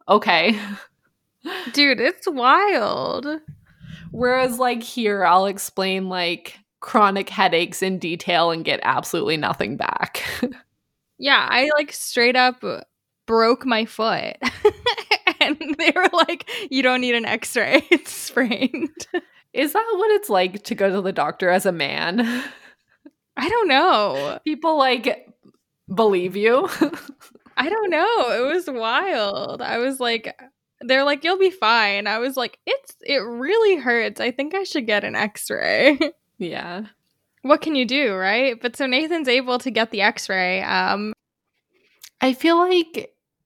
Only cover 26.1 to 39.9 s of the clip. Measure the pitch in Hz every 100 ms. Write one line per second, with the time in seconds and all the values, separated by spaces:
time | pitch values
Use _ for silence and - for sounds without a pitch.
26.1 | 185 180 202 220 254 370 - 294 - -
27.1 | - - - _ - 285 440 403 311 392
28.1 | 453 247 214 269 349 339 247 226 262 381
29.1 | 277 202 202 - - - 233 262 269 240
30.1 | 226 - - 254 _ _ _ 247 262 285
31.1 | 285 330 381 381 359 214 233 208 202 208
32.1 | 220 254 262 233 - - 554 - - -
33.1 | 277 220 233 269 440 427 339 247 233 214
34.1 | 214 226 254 294 392 370 320 226 208 208
35.1 | - 208 - - 214 82 - 262 277 311
36.1 | - _ - 175 - 170 175 214 _ _
37.1 | _ _ _ 262 302 311 285 233 269 254
38.1 | 190 190 226 269 233 247 240 269 254 311
39.1 | 339 262 247 254 247 262 220 226